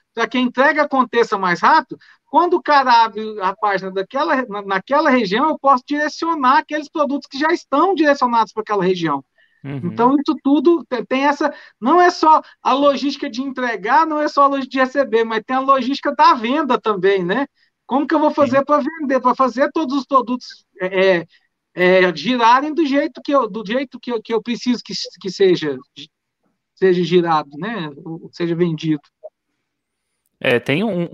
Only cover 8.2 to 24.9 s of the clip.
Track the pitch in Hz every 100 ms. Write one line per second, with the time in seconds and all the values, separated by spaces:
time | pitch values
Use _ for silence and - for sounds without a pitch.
8.2 | 247 233 220 - 214 208 180 185 160 139
9.2 | - _ _ _ 139 139 175 220 233 294
10.2 | 285 302 269 285 269 339 - 247 196 262
11.2 | 285 285 302 294 - _ 220 339 359 349
12.2 | 311 311 - _ - 262 285 269 285 -
13.2 | 285 220 277 262 247 214 196 277 320 302
14.2 | 302 294 277 277 254 262 254 285 254 220
15.2 | 226 220 214 262 269 269 240 277 302 285
16.2 | 320 294 220 285 294 240 - 202 185 196
17.2 | 175 214 277 _ _ _ _ 247 285 311
18.2 | 302 294 285 269 277 294 285 320 277 262
19.2 | 254 247 262 226 294 330 294 277 254 277
20.2 | 214 254 - - _ - 185 185 190 180
21.2 | 165 _ _ _ _ - 180 185 185 160
22.2 | 151 254 226 247 302 302 302 277 311 -
23.2 | - 285 220 196 190 247 285 240 - 240
24.2 | - 226 - 240 - 247 -